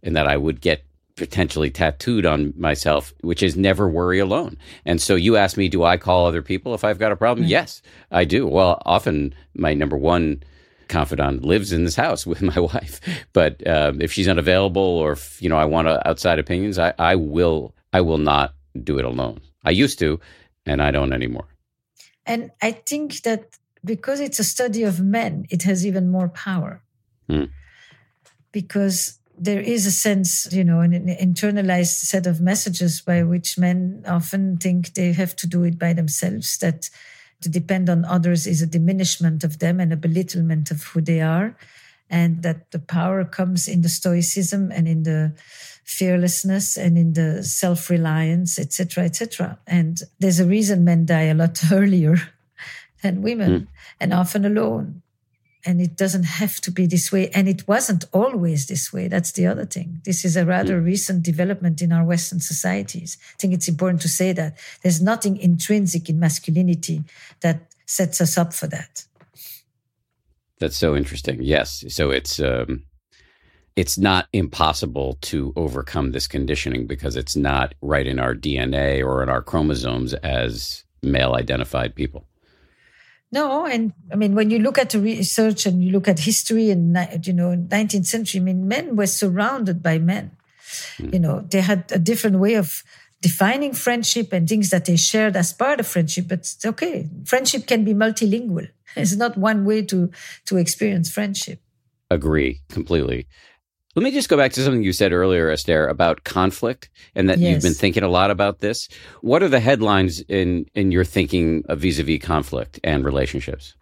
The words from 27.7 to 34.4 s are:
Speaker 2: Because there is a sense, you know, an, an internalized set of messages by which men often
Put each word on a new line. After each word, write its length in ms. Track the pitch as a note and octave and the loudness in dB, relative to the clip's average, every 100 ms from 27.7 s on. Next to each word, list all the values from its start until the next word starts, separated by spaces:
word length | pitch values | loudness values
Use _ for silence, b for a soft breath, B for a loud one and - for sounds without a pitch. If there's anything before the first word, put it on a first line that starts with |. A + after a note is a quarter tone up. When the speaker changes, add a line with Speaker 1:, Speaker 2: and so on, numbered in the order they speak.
| b b b b b _ _ _ | b b b b b _ _ _
Speaker 2:
Because 680 | G#3 F3 G3+ G3 F#3 - - _ _ | -8 -4 -2 0 -2 -4 -10 _ _
there 220 | F3+ G3+ | -4 -2
is 260 | G#3 A#3 G3 | 0 0 0
a 40 | |
sense, 580 | - G#3+ G3 F3+ - - | 0 2 2 2 -2 -2
you 120 | F#3+ | 2
know, 160 | F3 E3 | 4 4
an, 120 | E3+ | 4
an 160 | F3 F#3 | 2 -2
internalized 840 | F3 F#3 F3 G#3 G#3 F#3+ F3+ E3+ - | 0 0 0 0 0 0 2 0 0
set 220 | - F#3+ F3+ | -2 -2 0
of 140 | D#3+ | 0
messages 600 | F3 G3+ - E3+ F3 D#3+ | 2 0 -2 -2 -2 -2
by 220 | - F3 | 0 0
which 340 | E3+ F3 E3+ - | 2 0 -2 0
men 440 | F3+ F3+ F3+ G3+ G#3+ | 0 2 -2 -6 -2
often 500 | F3 E3 G3 | -2 0 -2